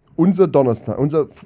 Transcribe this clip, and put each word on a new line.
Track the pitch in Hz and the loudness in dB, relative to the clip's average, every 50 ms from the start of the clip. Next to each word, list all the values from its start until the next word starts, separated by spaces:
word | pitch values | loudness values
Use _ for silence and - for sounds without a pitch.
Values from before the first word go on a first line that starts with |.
| _ _ - | _ _ -4
unser | - 165 190 180 180 190 156 | 0 0 0 2 2 0 2
Donnerstag, | 127 143 131 123 110 - - 113 - - | 2 2 2 2 0 -4 -6 -8 -4 -4
unser | 139 147 151 156 139 - | -4 -2 0 -2 -2 -4
f-, | - - - | -8 -20 -16